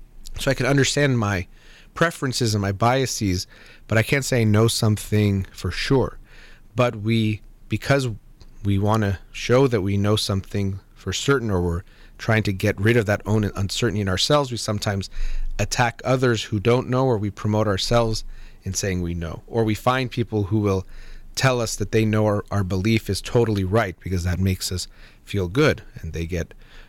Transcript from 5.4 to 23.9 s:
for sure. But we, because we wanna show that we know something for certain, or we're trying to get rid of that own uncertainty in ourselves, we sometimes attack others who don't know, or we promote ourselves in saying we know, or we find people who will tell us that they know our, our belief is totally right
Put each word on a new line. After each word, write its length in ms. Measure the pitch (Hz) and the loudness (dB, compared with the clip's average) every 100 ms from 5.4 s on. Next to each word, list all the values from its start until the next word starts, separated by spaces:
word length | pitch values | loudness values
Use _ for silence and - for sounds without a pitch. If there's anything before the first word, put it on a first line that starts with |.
| 92 | -4
for 180 | - 92 | -8 -6
sure. 480 | - - 139 92 - - - - - - | -4 2 2 2 -4 -20 -20 -20 -20 -12
But 220 | 113 123 113 | -2 0 0
we, 460 | 104 113 110 107 - - - | -2 0 0 -2 -8 -20 -6
because 400 | - - 143 127 104 - - - - | -6 0 0 0 -6 -14 -20 -20 -8
we 140 | 104 98 | -2 0
wanna 420 | 104 110 101 95 - | 2 2 2 -2 -8
show 380 | - - 123 139 | -10 2 4 4
that 140 | 117 | 2
we 140 | 95 101 | 0 0
know 200 | 101 107 | 2 2
something 640 | - 98 - 101 98 98 - | 0 -2 -2 -4 -4 -6 -12
for 180 | - - | -14 -6
certain, 380 | 92 - 139 113 | -4 0 0 2
or 100 | 95 | 0
we're 200 | 87 85 - - - - | 0 -2 -6 -20 -20 -12
trying 240 | - 110 | 0 2
to 80 | 107 | 2
get 280 | 95 104 95 | 0 0 2
rid 160 | 104 120 | 2 2
of 100 | 101 | 2
that 160 | 101 | 0
own 200 | - 107 101 | 0 0 0
uncertainty 460 | - 98 - 117 98 | -2 -4 0 -2 0
in 80 | 95 | 0
ourselves, 420 | 92 - 147 139 | 0 2 2 2
we 60 | 117 | -4
sometimes 520 | - 104 - 98 - - - - - - | -4 -4 -2 -4 -4 -2 0 0 -2 -2
attack 440 | 101 - 120 - | -4 0 0 0
others 380 | - 131 127 110 | -2 2 2 2
who 140 | - 107 | -2 -2
don't 300 | 104 123 120 | 2 2 2
know, 180 | 127 131 | 0 2
or 100 | 110 | 0
we 140 | 104 | -2
promote 380 | - 107 107 107 | -4 0 2 2
ourselves 560 | 95 - 120 113 110 - - - - | 0 2 2 2 -2 -6 -12 -16 -14
in 100 | - | -8
saying 280 | 92 104 90 | -4 -2 -2
we 120 | 87 | -2
know, 280 | 85 82 80 - | -4 -6 -10 -6
or 160 | 117 | -2
we 120 | 110 | 0
find 360 | 107 - 127 127 | 0 0 0 -2
people 340 | - 113 107 | -4 -2 -2
who 140 | 98 110 | 0 0
will 280 | 104 95 92 - - - - - | 2 0 -4 -14 -14 -16 -12 -2
tell 240 | 135 123 | 0 2
us 160 | 110 - | -2 -4
that 160 | 98 | 0
they 120 | 110 | 2
know 220 | 110 107 107 | 2 2 2
our, 180 | 101 - | 0 -2
our 140 | 101 | -2
belief 440 | 92 95 104 117 - | 0 0 2 0 0
is 120 | 95 | -6
totally 440 | - 123 113 104 | 0 2 2 2
right 320 | 92 107 104 | 2 2 0